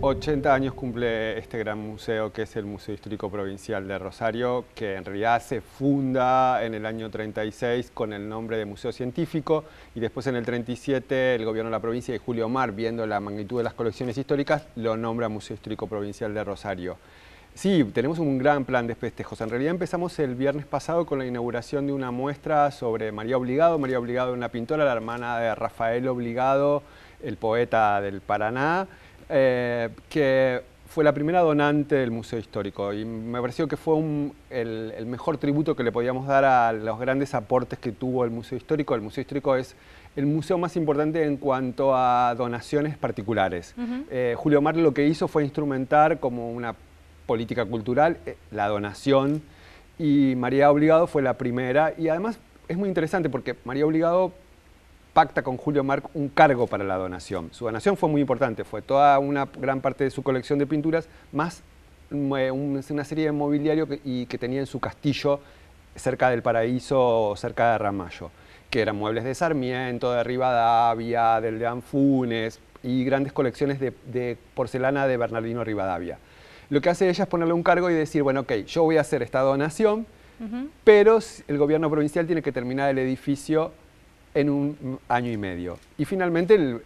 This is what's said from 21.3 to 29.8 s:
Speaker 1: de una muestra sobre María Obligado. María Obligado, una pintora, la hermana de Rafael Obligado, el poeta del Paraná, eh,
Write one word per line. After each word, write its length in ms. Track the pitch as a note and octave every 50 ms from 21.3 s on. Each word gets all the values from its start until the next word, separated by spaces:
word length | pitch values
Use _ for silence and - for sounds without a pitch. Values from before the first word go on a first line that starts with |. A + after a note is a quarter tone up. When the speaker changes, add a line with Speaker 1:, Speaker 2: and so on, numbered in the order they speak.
| B2 A#2+ A#2 A#2+ A2+ A#2+ A#2 - - C#3+ C#3 C#3
Speaker 1:
de 60 | C#3
una 180 | C#3 C3+ B2+
muestra 600 | A#2+ B2 C3 C#3+ C#3+ C#3 - D#3 D#3 D3 D3 C#3+
sobre 420 | C#3 - C3 A#2+ A2+ A2+ A2 A2 G#2+
María 240 | G#2 A2 A2+ C3 B2+
Obligado. 420 | B2+ B2 B2+ C#3 E3 E3+ E3+ D#3
María 200 | C#3 C3 C3 B2
Obligado, 340 | A#2+ A#2+ A#2+ B2 B2+ B2+ B2+
una 160 | B2 B2 A#2
pintora, 340 | - A#2+ A#2 - D#3 D3+ D3+
la 80 | C#3
hermana 480 | B2 A2+ A2 A2+ A#2 A#2+ B2 A#2+ A#2+ A#2
de 160 | A#2 A2+ G#2+
Rafael 500 | - A2+ A2 - - A2+ A2+ A#2 A#2+ B2+ C3
Obligado, 720 | B2+ B2 A#2+ A#2 A#2 B2 B2+ C3+ C3+ C#3 C#3+ C#3+ C#3+ D3 C#3+ - - - - - - - -
el 140 | C#3+ A2 -
poeta 640 | - A2 A2 A#2+ A#2+ A2+ - A2+ A2 G#2 G2+ G2+
del 180 | G2+ G2+ G2 G2
Paraná, 680 | - - G#2 G#2 G#2+ A2 A#2 B2+ C#3 D3+ E3 F#3 F#3+ F#3+ - - - - - - - -
eh, 600 | E3+ C#3 C3+ C3 B2+ B2 B2 A#2+ A#2+ A#2+